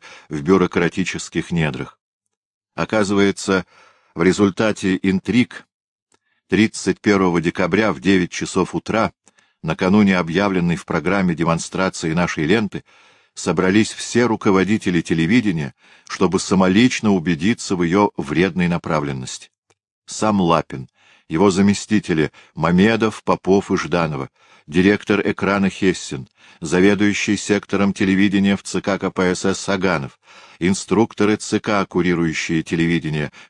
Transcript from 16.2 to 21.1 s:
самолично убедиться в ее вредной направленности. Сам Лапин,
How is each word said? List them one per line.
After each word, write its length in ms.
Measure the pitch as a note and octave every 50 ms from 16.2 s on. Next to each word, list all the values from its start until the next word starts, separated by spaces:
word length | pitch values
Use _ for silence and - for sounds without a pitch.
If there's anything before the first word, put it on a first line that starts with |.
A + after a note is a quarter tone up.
| - F2+ E2+ F#2
самолично 720 | - - G2+ F#2 F#2+ F#2 F#2 G#2+ B2 C3 - - - G#2+
убедиться 640 | G2+ F#2 D#2 F2+ E2+ C#2+ D#2+ G#2 A#2 - - - G2+
в 80 | F2 F2
ее 280 | E2 F2 G2+ G#2 G2 - -
вредной 500 | D#2 C#2 D2 D#2 F2+ F#2+ D#2 F#2 F2 E2+
направленности. 840 | F2 E2 - - E2 D2+ D2 C#2+ C#2 C2 B1+ - - - - - _ _ _ _ _ _ _ _ _ _ _
Сам 360 | - - - A2 A2 G#2 G2
Лапин, 480 | F#2 E2 E2 D#2 - - - C2+ C2 - _ _ _ _